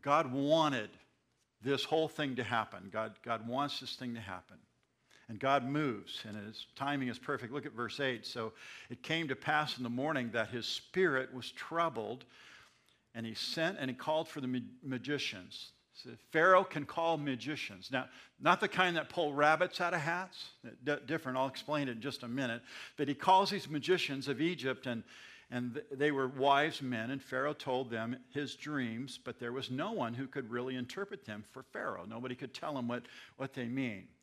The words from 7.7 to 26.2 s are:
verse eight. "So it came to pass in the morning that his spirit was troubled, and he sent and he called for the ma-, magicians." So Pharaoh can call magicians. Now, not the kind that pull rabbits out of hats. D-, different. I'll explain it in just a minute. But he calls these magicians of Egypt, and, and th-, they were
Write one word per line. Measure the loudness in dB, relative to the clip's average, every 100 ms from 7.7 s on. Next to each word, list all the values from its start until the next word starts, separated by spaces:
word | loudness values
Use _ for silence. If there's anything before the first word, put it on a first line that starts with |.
verse | -6 -4 -2
eight. | -2 -2 -6
"So | -6 -6 -8 -16 -16 -14
it | -10
came | -4 -2 -2
to | -2
pass | 2 2 2 -2
in |
the | -4
morning | -2 0 0 0
that | 0 0
his | -2 -4
spirit | -6 -4 2 4 4 0
was | -6 -10
troubled, | -10 -4 2 2 0 -4 -6 -10 -20 -20 -20 -20 _ _ _ _
and | -8
he | -6
sent | -6 -4 0 0 0
and | -4
he |
called | -4 0 0 0
for | -2
the | -2
ma-, | -2 -4 -8
magicians." | -6 -6 -2 -2 -2 -6 -10 -14 -16 -20 _
So | -20 -16 -18 _
Pharaoh | 6 10 10
can | 8 0
call | -4 0 2 2
magicians. | 0 -2 -4 -6 -6 -10 -4
Now, | -2 -2 -8 -20 0
not | 4 4
the | 4
kind | 2 2 2
that | -2
pull | 0 0
rabbits | 6 6 8 4 2
out | 0
of | 0
hats. | 0 -2 -4 -10 -16 -14 -16 -8
D-, | -2 -2 0
different. | -4 -2 0
I'll | 0
explain | -2 -2 0 0
it |
in | -2
just | -6 -6
a | -6
minute. | -2 -2 -2 -8 -16 -10 -2
But | -2
he |
calls | 2 6 8 6
these | 0 -2
magicians | -2 4 4 2 -2 -2
of | 0
Egypt, | 0 0 -2 -2 -2
and, | -4 -4 -14 -20 -20 -8
and | -4 -4
th-, | -4 -6
they | 2 2
were | 4